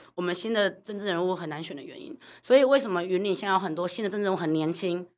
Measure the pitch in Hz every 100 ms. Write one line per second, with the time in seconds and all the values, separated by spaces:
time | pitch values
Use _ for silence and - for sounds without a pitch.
0 | - - 175 175 220 220 196 190 - 202
1 | 202 170 180 180 165 151 160 139 135 -
2 | - - - - - 262 262 277 233 175
3 | 180 180 202 185 202 190 185 156 180 180
4 | 208 208 202 180 165 156 156 170 180 175
5 | 175